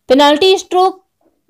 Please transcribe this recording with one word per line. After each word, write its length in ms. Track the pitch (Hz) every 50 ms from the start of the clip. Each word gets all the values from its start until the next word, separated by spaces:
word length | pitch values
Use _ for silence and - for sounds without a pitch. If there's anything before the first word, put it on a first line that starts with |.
| _ -
पेनल्टी 480 | 254 269 294 285 302 294 381 381 381 381
स्ट्रोक 460 | - - 349 359 370 381 370 - _ _ _ _ _ _ _ _ _ -